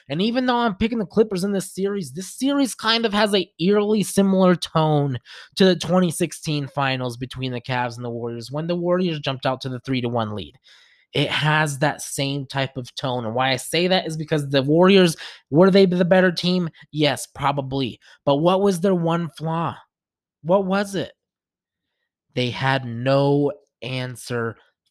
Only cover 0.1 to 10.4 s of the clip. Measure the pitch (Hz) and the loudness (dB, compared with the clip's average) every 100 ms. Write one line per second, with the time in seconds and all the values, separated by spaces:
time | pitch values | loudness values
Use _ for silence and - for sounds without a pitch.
0.1 | 151 214 240 254 240 233 185 220 233 190 | -2 0 0 0 0 0 0 -2 -2 -2
1.1 | - 220 190 202 196 185 - 196 202 143 | 0 0 0 -2 -4 -4 -4 -4 -4 -8
2.1 | 139 185 - 262 285 262 - 220 226 226 | -12 -12 -4 0 2 0 -2 0 2 2
3.1 | 202 214 202 - - 170 208 208 220 180 | 2 2 2 -2 -2 2 2 4 2 2
4.1 | - 196 190 185 175 - 160 156 151 143 | 2 4 4 4 4 0 0 2 2 2
5.1 | 123 - - - - 190 165 160 180 180 | -4 -10 -20 -8 2 4 4 2 2 2
6.1 | - 165 - - 151 135 - 135 131 127 | 0 -4 -4 -4 -4 -4 -2 -2 -2 -4
7.1 | 120 131 131 131 123 - 127 123 117 120 | -8 -10 -8 -6 -6 -6 -4 -4 -6 -10
8.1 | 117 117 117 113 143 165 175 175 180 180 | -8 -8 -8 -10 -8 -4 -4 0 0 0
9.1 | 156 143 131 135 127 135 127 - 131 120 | -2 -6 -4 -4 -4 -8 -8 -4 -4 -2
10.1 | 120 107 104 | -2 -4 -6